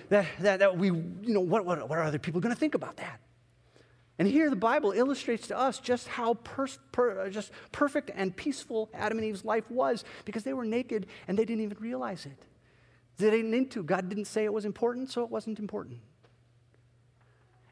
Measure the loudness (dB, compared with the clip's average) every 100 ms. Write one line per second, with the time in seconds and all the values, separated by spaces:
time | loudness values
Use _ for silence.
0 | 2 4 4 2 2 6 6 6 2 2
1 | -2 -6 2 2 4 2 2 -2 0 0
2 | 0 0 -2 0 0 2 2 0 -4 -10
3 | -12 -14 _ _ _ _ _ _ _ _
4 | _ 0 4 6 4 4 4 4 2 2
5 | 2 0 -2 -2 -2 0 0 0 -2 -2
6 | -2 -2 0 0 -4 -6 -6 -6 -6 0
7 | 2 0 -6 -6 -10 -16 -10 0 2 2
8 | -4 -4 -4 -2 -6 -6 -4 -4 -4 -4
9 | -4 -2 -2 -4 -2 -2 0 0 0 0
10 | -4 -14 -8 -6 -4 -4 -2 -2 -2 -4
11 | -6 -12 -4 0 0 0 -4 -6 -8 -6
12 | -6 -8 -12 -18 -20 _ _ _ _ _
13 | _ 2 4 4 2 0 0 -2 0 0
14 | 0 -4 -2 -2 0 0 -4 0 -2 -2
15 | -6 -4 -4 -4 -6 -8 -6 -8 -10 -16
16 | -18 _ _ _ _ _ _ _ _ _
17 | _ _ _ _ _ _ _